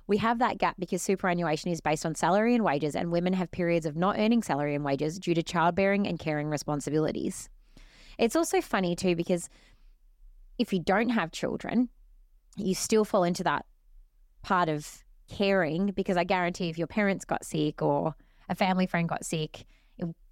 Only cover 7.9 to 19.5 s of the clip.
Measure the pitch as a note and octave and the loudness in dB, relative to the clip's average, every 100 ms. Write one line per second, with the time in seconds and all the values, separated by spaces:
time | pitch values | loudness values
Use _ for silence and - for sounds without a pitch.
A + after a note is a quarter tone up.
7.9 | - - - A3+ D#4+ E4+ F#4+ - G#3 F3 | -20 -16 -2 0 2 2 0 0 0 0
8.9 | F3 F#3 E3+ F3 F3 - - - _ - | 0 0 0 0 -2 -2 -16 -20 _ -20
9.9 | _ _ _ - - - - A#3+ F#3+ D#3 | _ _ _ -20 -20 -10 -4 -2 0 2
10.9 | F#3+ A#3 A3+ E3 - - - - A3+ B3 | 2 2 0 -2 -4 -4 -4 -2 0 0
11.9 | - - - _ _ _ - F#3+ F3+ - | -4 -20 -20 _ _ _ -6 -2 -2 2
12.9 | A3 G#3 G#3 F3 F3+ E3+ C#3+ - _ _ | 2 4 2 2 2 0 -2 -4 _ _
13.9 | - - _ _ _ - F#3 E3+ D3+ D3+ | -20 -20 _ _ _ 0 2 2 0 -6
14.9 | - - - - - G3 F#3+ D#3 D#3+ G3+ | -16 -20 -20 -12 -2 2 2 2 0 -2
15.9 | F#3+ F#3+ F3 F3 F#3 F3 F3+ F3 D#3+ D#3+ | -2 0 0 2 0 0 -2 -6 -4 -4
16.9 | - G3+ F#3+ - - - D#3+ D3+ - D#3 | 0 0 0 -4 -6 -4 -2 -2 0 0
17.9 | C#3+ D#3+ - _ _ - F3+ F#3+ F#3 F#3 | 0 -2 -6 _ _ -8 -2 0 2 0
18.9 | E3+ E3 - - D#3+ D#3 | 0 -2 -4 -4 -4 -6